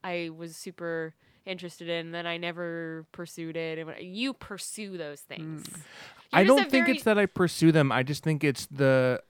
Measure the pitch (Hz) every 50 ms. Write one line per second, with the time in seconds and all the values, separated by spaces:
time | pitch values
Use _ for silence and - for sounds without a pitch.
0 | - 190 175 175 170 165 160 160 170 170 160 - - 196 175 - 175 170 165 165
1 | 160 160 156 _ _ _ _ _ _ 196 190 180 180 175 165 - 170 165 170 170
2 | 165 165 165 170 170 170 170 170 175 170 170 170 175 170 165 170 165 160 160 160
3 | 160 _ - - 175 165 - - 165 165 160 165 165 160 160 160 160 156 156 -
4 | - 180 180 208 240 269 254 _ - - 214 180 - - - - 220 196 190 175
5 | 160 147 143 143 - _ 135 139 160 156 160 151 143 - - - 151 - - -
6 | - - - - - _ - 170 190 196 262 277 392 294 269 262 240 262 262 -
7 | - 226 214 208 202 185 _ - 185 170 - - 160 160 156 160 147 139 117 120
8 | 131 131 147 139 - 160 156 147 143 147 131 - - - - 135 139 135 131 131
9 | 127 127 127 - - _